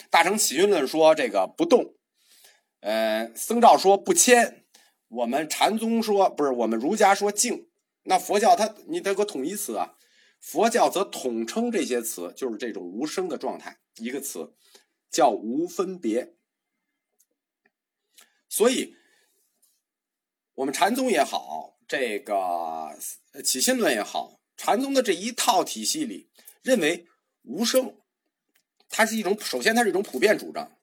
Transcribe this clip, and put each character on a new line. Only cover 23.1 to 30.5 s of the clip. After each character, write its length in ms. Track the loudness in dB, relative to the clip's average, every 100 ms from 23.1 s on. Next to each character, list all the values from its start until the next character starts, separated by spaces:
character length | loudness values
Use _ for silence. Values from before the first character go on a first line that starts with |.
| -16 _ -8
起 160 | -4 -2
心 160 | 0 0
论 160 | 0
也 80 | -2
好， 400 | -4 -8 -10 _ _ -6
禅 240 | -2 -2
宗 140 | 0
的 80 | 0
这 100 | 0
一 200 | -2 -6
套 320 | -4 0 0
体 200 | -2 -4
系 200 | -6 -6
里 260 | -6 -10 -18 _ -20 -10
认 160 | -2 0
为 300 | 0 -2 -8 _ _ _
无 220 | -12 -6
生， 340 | 0 0 -2 -8 _ _ _ _ _ _ _ _ _
它 160 | -2
是 120 | 0 0
一 60 |
种， 140 | -2 -4
首 200 | -4 -2
先 140 | 0
它 80 | 2
是 60 | 2
一 40 |
种 80 | 0
普 200 | -2 0
遍 180 | 2 2
主 140 | -4